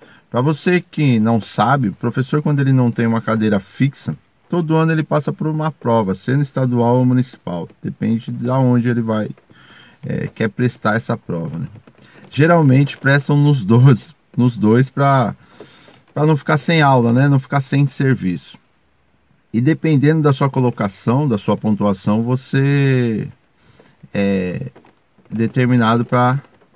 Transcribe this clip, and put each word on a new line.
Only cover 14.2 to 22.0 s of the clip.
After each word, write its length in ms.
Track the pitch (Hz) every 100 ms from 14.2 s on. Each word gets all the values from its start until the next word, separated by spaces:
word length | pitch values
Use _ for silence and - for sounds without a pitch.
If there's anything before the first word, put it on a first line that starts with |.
| _ -
nos 200 | 123 117
dois 320 | 107 117 131
pra, 460 | 143 139 135 104 - _ - - - - - _
pra 100 | 135
não 120 | 151 151
ficar 200 | - 156
sem 220 | - 160
aula, 320 | 143 131 117
né? 160 | 120 143
Não 120 | 139
ficar 200 | - 143
sem 280 | 135 143 139
serviço. 680 | - 135 104 92 82 - - _ _ _ _ _ _ _ _ _
E 80 | 113
dependendo 600 | 131 156 160 143 147 160
da 100 | 147
sua 160 | 135 139
colocação, 800 | 135 123 - 101 - - 127 151
da 100 | 104
sua 200 | - 101
pontuação, 680 | 110 101 101 98